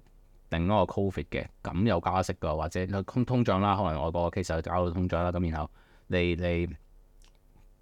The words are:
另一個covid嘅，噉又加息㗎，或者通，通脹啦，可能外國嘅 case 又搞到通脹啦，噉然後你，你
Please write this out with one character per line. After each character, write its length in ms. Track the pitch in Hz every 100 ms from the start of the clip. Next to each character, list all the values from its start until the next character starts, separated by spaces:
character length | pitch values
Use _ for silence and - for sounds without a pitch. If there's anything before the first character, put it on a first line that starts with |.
| - - - - -
另 140 | 82
一 40 | 90
個 60 | 104
covid 420 | 90 - 98 73 71
嘅， 140 | - - -
噉 220 | - 82
又 160 | 113 85
加 220 | 90 92
息 100 | 90
㗎， 220 | 87 85 78
或 120 | 80
者 180 | 90 92 98
通， 220 | 92 127 123
通 180 | 127
脹 140 | 117 95
啦， 180 | 101 95
可 60 |
能 200 | 92 76
外 80 | 80
國 200 | 87 85
嘅 100 | 95
case 140 | 90
又 80 | 82
搞 240 | 85 90 90
到 40 |
通 160 | 85 90
脹 160 | 85
啦， 80 | 87
噉 200 | 87 87
然 100 | 80
後 100 | 76 - - - -
你， 280 | 90 87 85
你 320 | 87 85 85 76 - - - - - - _ - - -